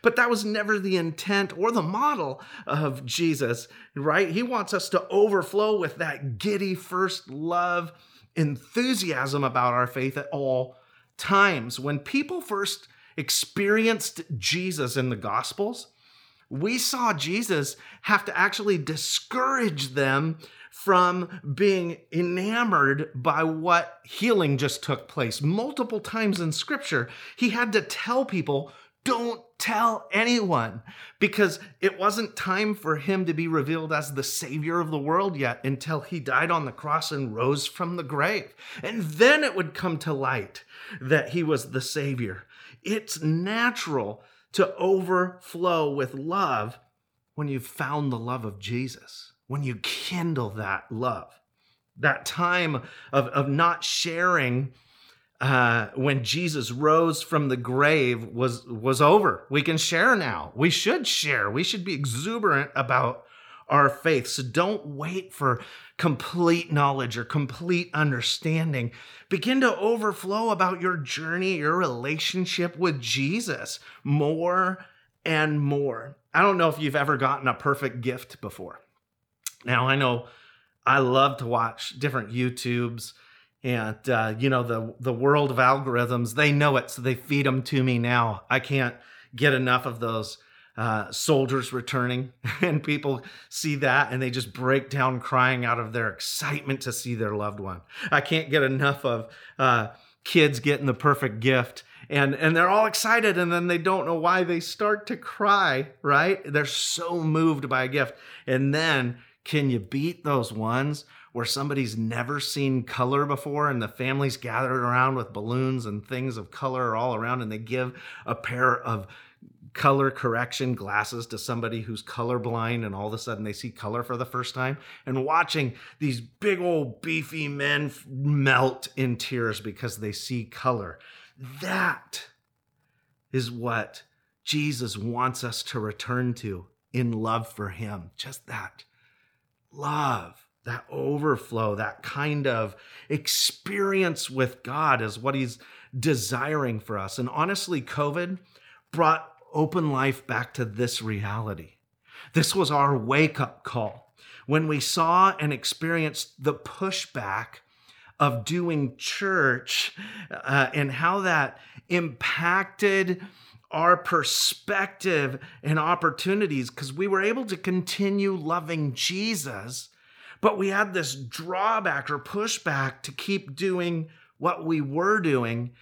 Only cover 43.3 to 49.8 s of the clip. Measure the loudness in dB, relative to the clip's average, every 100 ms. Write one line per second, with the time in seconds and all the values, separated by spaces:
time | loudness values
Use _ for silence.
43.3 | 0 0 2 2 0 -2 -2 -2 -6 -16
44.3 | _ _ 2 2 2 2 2 2 2 2
45.3 | -4 -16 -2 2 2 2 0 -4 -4 -4
46.3 | 0 0 0 -2 -8 _ _ _ _ _
47.3 | -6 -4 -4 -6 -8 -4 -2 -2 -2 -4
48.3 | -6 -6 -10 -6 -4 -4 -10 -18 -20 -20
49.3 | _ _ -6 -4 -6